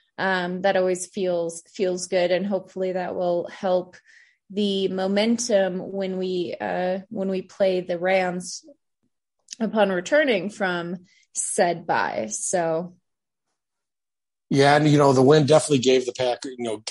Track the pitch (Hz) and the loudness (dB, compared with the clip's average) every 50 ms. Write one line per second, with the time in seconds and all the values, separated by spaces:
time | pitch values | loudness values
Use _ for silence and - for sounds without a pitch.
0 | _ _ _ - 180 190 190 185 180 180 180 185 185 196 190 185 185 185 185 180 | _ _ _ -6 -2 -2 -2 -2 -2 -4 -6 -2 0 0 2 2 2 0 0 -2
1 | 180 - - 208 190 180 175 170 170 165 165 - - _ - - 185 180 180 185 | -6 -10 -6 -4 -2 -2 0 -2 -2 -4 -6 -10 -16 _ -6 -4 -2 -2 -2 -4
2 | 180 - 190 185 175 180 180 175 190 202 196 185 185 - - 190 190 185 180 185 | -6 -2 0 0 2 2 0 0 0 -2 -4 -4 -6 -8 -8 -6 -4 -4 -4 -4
3 | 180 - - 190 180 175 175 175 - - - - - 190 180 180 175 - - - | -6 -6 -6 -4 -2 0 0 -2 -2 -6 -10 -6 -2 0 0 0 0 -4 -14 -20
4 | _ _ _ _ _ _ _ _ _ - 190 202 208 202 196 196 190 185 185 190 | _ _ _ _ _ _ _ _ _ -10 -4 -2 0 0 0 0 -2 -2 -2 -2
5 | 190 190 202 202 214 226 240 226 - - 214 196 190 185 180 185 - - 190 196 | -2 0 0 0 2 2 0 0 0 0 2 2 2 2 -2 -6 -8 -8 -6 -6
6 | 196 185 185 185 185 185 185 180 170 - - - 208 190 180 180 180 180 185 190 | -6 -4 -4 -4 -4 -4 -4 -4 -4 -6 -6 -6 -6 -4 -4 -2 -2 -2 -4 -4
7 | 190 - 220 202 190 190 190 190 190 - - - 202 190 185 180 180 180 180 170 | -6 -10 -8 -6 -4 -4 -4 -4 -6 -8 -4 0 0 2 2 0 -2 -4 -6 -4
8 | 175 185 190 190 185 180 180 185 180 180 - - - 320 285 _ _ _ _ _ | 0 0 2 2 0 0 -4 -6 -8 -10 -14 -16 -16 -20 -20 _ _ _ _ _
9 | _ _ _ _ _ _ _ _ _ - - - 233 202 214 220 208 196 185 180 | _ _ _ _ _ _ _ _ _ -18 -8 -6 -6 -2 2 2 2 2 2 -2
10 | 180 - 302 294 311 269 226 185 165 208 - - 208 185 175 175 170 170 180 175 | -2 0 2 2 2 2 0 0 -2 -6 -6 -4 -4 -2 -2 -4 -6 -8 -10 -12
11 | - _ _ _ _ _ - - - - - - 190 175 175 165 - - 156 113 | -12 _ _ _ _ _ -10 -8 -8 -6 0 0 0 0 0 -4 -4 -2 0 0
12 | 92 71 - - 110 107 104 - - - - 180 170 165 160 160 180 175 - _ | 0 0 -2 -4 -6 -6 -6 -8 -6 -4 -2 -2 -2 0 -2 -2 -4 -6 -14 _
13 | _ _ _ _ _ _ _ _ _ _ _ _ _ _ _ _ _ _ _ _ | _ _ _ _ _ _ _ _ _ _ _ _ _ _ _ _ _ _ _ _
14 | _ _ _ _ _ _ _ _ _ - 139 139 139 143 147 151 151 151 147 147 | _ _ _ _ _ _ _ _ _ -2 2 4 6 6 6 6 6 6 4 6
15 | 147 139 131 131 131 131 151 156 147 127 151 151 - - 147 131 117 131 131 131 | 6 6 6 6 6 6 6 6 6 6 4 4 4 4 0 2 4 4 4 4
16 | 123 123 120 - 127 123 120 - - 139 127 123 120 117 107 107 - - | 2 -2 -4 -4 -2 -2 -2 -4 -8 -14 -10 -8 -6 -6 -6 -8 -8 -4